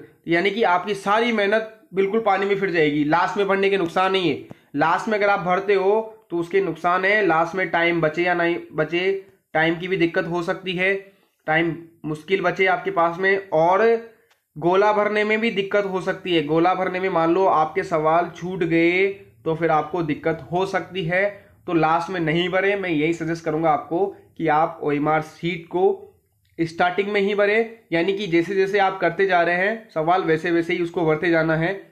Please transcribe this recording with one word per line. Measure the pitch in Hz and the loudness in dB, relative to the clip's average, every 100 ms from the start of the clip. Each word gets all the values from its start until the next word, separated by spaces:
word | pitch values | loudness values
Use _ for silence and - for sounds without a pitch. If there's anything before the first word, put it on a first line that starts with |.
| - _ - | -10 _ -2
यानी | 170 196 | 0 0
कि | 202 190 | 0 2
आपकी | 180 208 202 | 2 0 -4
सारी | 196 214 240 | 0 0 2
मेहनत | 220 202 220 220 - - | 0 0 0 -2 -14 -8
बिल्कुल | 180 196 220 | -2 0 0
पानी | 220 190 202 | 0 0 0
में | 196 | 0
फिर | 190 | 0
जाएगी। | 170 151 151 147 | 2 2 2 2
लास्ट | 165 180 202 | 2 0 0
में | 190 | 0
भरने | 196 196 | 2 2
के | 196 | 0
नुकसान | 165 185 185 | 0 0 0
नहीं | 190 170 | 2 0
है, | 127 - - _ 139 | -2 -8 -20 _ -2
लास्ट | 160 180 226 | 0 0 0
में | 214 | 0
अगर | 202 | 2
आप | 196 | 2
भरते | 175 185 196 196 | 0 0 2 2
हो | 190 220 220 - - | 4 2 -2 -12 -8
तो | 170 | -6
उसके | 165 190 | 0 0
नुकसान | 185 156 175 185 190 | 0 -2 0 2 2
है, | 214 185 | 2 4
लास्ट | 160 165 190 | 2 0 -2
में | 175 | -2
टाइम | 170 170 170 | 0 2 2
बचे | 156 165 | 0 0
या | 175 | 0
नहीं | 175 170 170 - | 2 0 -2 -6
बचे, | 156 156 170 190 196 - _ _ | -4 -2 0 0 -2 -6 _ _
टाइम | 156 160 170 | -2 0 -2
की | 180 | -2
भी | 185 | 0
दिक्कत | 165 185 165 | 0 0 -2
हो | 175 | -4
सकती | 170 185 185 | -4 -6 -6
है, | 180 185 196 - _ _ _ - | -2 0 -2 -6 _ _ _ -2
टाइम | 160 170 151 - _ 151 | 0 0 -4 -12 _ -10
मुश्किल | 151 - 185 | -8 -4 -2
बचे | 175 190 190 | -2 0 0
आपके | 180 185 | 0 -2
पास | 170 165 165 | 0 0 0
में, | 190 196 - | 0 0 0
और | 156 165 190 226 226 226 _ _ _ _ 151 | 2 4 4 2 2 -2 _ _ _ _ -4
गोला | 160 190 208 | 0 4 4
भरने | 208 208 214 | 2 0 0
में | 214 214 | 0 0
भी | 226 | 0
दिक्कत | 185 196 208 196 | -2 -2 0 0
हो | 185 | -4
सकती | 170 175 185 165 | -4 -6 0 0
है। | 147 | 2
गोला | 160 175 180 | 2 2 0
भरने | 185 180 | -2 -2
में | 190 | -2
मान | 170 165 | 0 2
लो | 175 190 | 4 4
आपके | 156 151 190 175 | 2 0 -2 -2
सवाल | 165 156 165 170 | 0 2 2 0
छूट | - 175 185 170 | -6 -8 -4 0
गए | 165 170 185 196 196 - _ 165 | 2 2 2 0 -2 -16 _ -6
तो | 160 | -2
फिर | 165 | 0
आपको | 156 147 180 | 0 0 -4
दिक्कत | 151 143 160 160 - | -4 -2 -4 -4 -4
हो | 175 185 | -4 -2
सकती | 180 165 180 165 | -4 -6 -6 -2
है। | 180 202 202 - _ - | 0 -2 -4 -20 _ -2
तो | 165 | 2
लास्ट | 156 170 170 | 2 2 -2
में | 185 | -4
नहीं | 160 170 180 | 0 0 0
भरे। | 185 196 202 | 0 0 0
मैं | 185 | -2
यही | 151 156 | 0 0
सजेस्ट | 165 165 165 160 | -2 -4 -4 -4
करूंगा | 151 165 | 0 0
आपको | 147 - 165 196 - - - | 0 -2 -2 -2 -6 -18 -6
कि | 160 | 0
आप | 151 165 - | 2 0 -2
ओएमआर | 147 147 147 156 | -2 0 0 0
शीट | 151 - 165 170 - | -2 -8 -6 -6 -6
को | 175 196 196 - _ _ _ _ - | 0 2 0 -8 _ _ _ _ -4
स्टार्टिंग | 165 - 180 180 202 | -4 0 0 0 0
में | 208 | 0
ही | 196 202 | 0 2
भरे, | 202 214 226 - - | 2 2 0 -6 -4
यानी | 165 180 | -2 0
कि | 190 208 | -2 0
जैसे | 170 170 190 | 0 2 0
जैसे | 190 202 | 0 2
आप | 190 190 | 0 0
करते | 170 165 196 | -2 0 2
जा | 175 | 2
रहे | 170 175 | 2 0
हैं | 196 226 - | -2 -4 -8
सवाल, | 160 156 185 | -4 0 0
वैसे | 165 160 175 | 2 0 0
वैसे | 170 165 | 0 0
ही | 175 | -2
उसको | 170 185 160 | -4 -2 0
भरते | 156 175 | 0 2
जाना | 165 160 160 | 2 2 0
है। | 170 196 - | -2 -4 -12